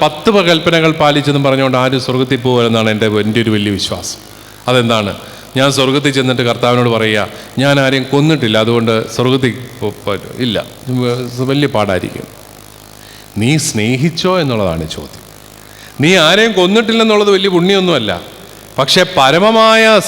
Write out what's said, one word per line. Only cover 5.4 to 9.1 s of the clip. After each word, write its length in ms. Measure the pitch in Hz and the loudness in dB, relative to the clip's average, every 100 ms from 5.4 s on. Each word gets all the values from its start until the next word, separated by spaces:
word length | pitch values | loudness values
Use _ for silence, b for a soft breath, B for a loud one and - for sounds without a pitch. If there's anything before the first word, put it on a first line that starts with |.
| B 131 | B 0
ഞാൻ 160 | 139 | 0
സ്വർഗത്തിൽ 380 | 139 131 139 143 | 2 0 0 0
ചെന്നിട്ട് 320 | 139 127 123 | 0 0 0
കർത്താവിനോട് 460 | 120 117 123 123 120 | -2 0 0 2 2
പറയുക, 400 | 113 110 107 95 B B - | 0 0 -2 -4 B B -2
"ഞാൻ 220 | 139 143 | 2 2
ആരെയും 260 | 135 135 127 | 2 0 0
കൊന്നിട്ടില്ല, 460 | 143 151 151 120 110 | 0 2 0 0 0
അതുകൊണ്ട് 540 | 110 117 113 113 - | 2 0 0 -2 -2